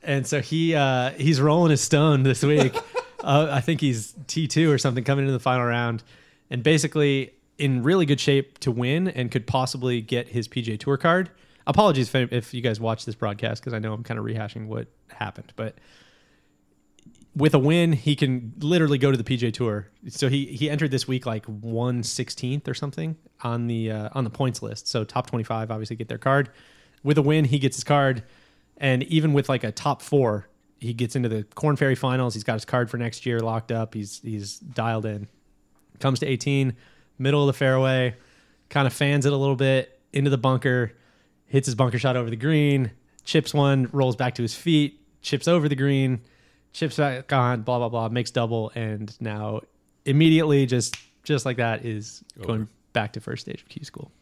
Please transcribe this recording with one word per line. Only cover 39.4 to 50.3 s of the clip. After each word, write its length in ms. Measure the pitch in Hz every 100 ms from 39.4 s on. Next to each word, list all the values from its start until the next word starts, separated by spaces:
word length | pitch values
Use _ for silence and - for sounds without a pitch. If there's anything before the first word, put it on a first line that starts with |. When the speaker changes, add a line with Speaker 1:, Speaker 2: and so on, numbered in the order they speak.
| 139 131
Speaker 1:
bit, 440 | 135 135 - _ _
into 180 | 139 139
the 80 | 135
bunker, 580 | 131 127 139 127 113 - _ _ _ _ _
hits 200 | 139 131
his 80 | 113
bunker 220 | 127 120
shot 180 | 131 127
over 120 | 117
the 60 | 110
green, 540 | 135 156 147 139 120 - _ _
chips 280 | - 160 147
one, 340 | 147 139 135 123
rolls 240 | 143 127 117
back 180 | 127 123
to 60 |
his 120 | 117
feet, 460 | - 175 156 147 - _ _
chips 260 | - 139 -
over 220 | 175 147
the 80 | 135
green, 460 | 139 139 131 123 - _ _ _ _
chips 240 | - 160 -
back 340 | 143 127 -
on, 300 | 135 123 123
blah, 160 | 110 123
blah, 140 | 120
blah, 180 | 117 113
makes 220 | 120 117
double, 420 | - 113 113 110
and 460 | 120 110 107 104 -
now 400 | 113 107 107 107 - _ _ _ -
immediately 580 | 143 160